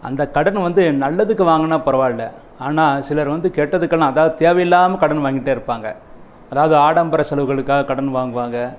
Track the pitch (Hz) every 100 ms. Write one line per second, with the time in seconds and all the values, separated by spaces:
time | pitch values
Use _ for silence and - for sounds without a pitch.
0 | - 135 143 - 160 202 175 180 175 139
1 | 139 170 208 214 180 160 160 160 - 131
2 | 131 117 113 - - - 131 151 156 139
3 | 135 147 143 156 175 175 147 190 165 170
4 | 151 131 160 156 165 175 175 180 180 190
5 | 151 151 143 135 123 123 117 117 107 -
6 | - - - - - 131 156 156 147 165
7 | 165 156 143 139 139 139 135 143 135 135
8 | 139 131 127 120 120 120 123